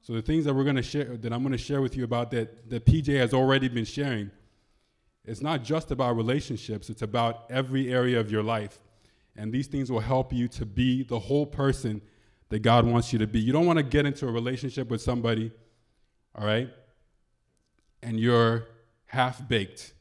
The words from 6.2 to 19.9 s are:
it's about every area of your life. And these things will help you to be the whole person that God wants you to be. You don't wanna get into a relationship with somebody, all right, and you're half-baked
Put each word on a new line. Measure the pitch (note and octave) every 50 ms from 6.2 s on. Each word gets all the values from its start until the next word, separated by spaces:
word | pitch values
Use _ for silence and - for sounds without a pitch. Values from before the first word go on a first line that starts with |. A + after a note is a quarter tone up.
| A2+ A2+ B2+ D3+ D3 - B2+ G#2 - - G#2+ G2+ - -
it's | G#2+ -
about | A#2+ G#2 G2+ A#2+ A#2 C3+ C#3 - - -
every | B2 C3 C3+ B2+ C3 C3+ C3+ B2
area | B2+ B2+ B2 B2 B2 A#2
of | A2 G#2+
your | G#2+ G#2+
life. | G#2 A2 A2+ A2 G#2+ G2+ - - _ _ _ _ _ _ _ _ _ _ _
And | - G#2+ A2
these | A2+ B2+ C#3
things | C#3+ - C#3 C3+ A#2+
will | B2+ A2+
help | G#2+ A2+ C3 C3 C3 C3
you | - A#2+ A#2+ A#2
to | - - B2+
be | G#2+ G2 A#2+ B2+ B2+ B2+ C3
the | C3 A#2+ B2 A2+
whole | F#2+ - C#3 D3 D3
person | D3 - - C#3 C#3 C3 C3+ - A#2 G#2+ G#2 - - _ _ _ _ _ _ _ _
that | A2 A2
God | G#2+ A#2 A#2 B2 A#2
wants | A#2+ A#2 A#2+ A#2 -
you | - A2+
to | A2
be. | G#2 G#2+ A#2
You | G#2+ A#2+
don't | C3+ D#3 E3+
wanna | F3 E3+ E3
get | D3 B2+ - D3 C#3+
into | C#3+ C3 - C#3+
a | B2+
relationship | A#2 A#2 A#2 B2+ C3 B2 C#3+ C3+ - - B2+ A2+
with | A#2+ A2+
somebody, | - - B2 B2 A2+ A#2 A2+ A2 A2 A2+ A2+ - _ _ _ _ _ _ _ _ _ _ _ _ _ _ _
all | - G#2
right, | G#2 G#2+ A2+ C3 B2 - - _ _ _ _ _ _ _ _ _ _ _ _ _ _ _ _ _ _ _ _ _ _ _ _
and | - A#2+ A2+ A2
you're | A2+ A#2+ A#2+ A#2 A#2 A2+ A2+ A#2 A2+ - - _ _ _ _ _ _
half-baked | _ - C3 B2+ B2+ B2 - A#2+ A2+ A#2+ A2 G2 F#2+ - - - -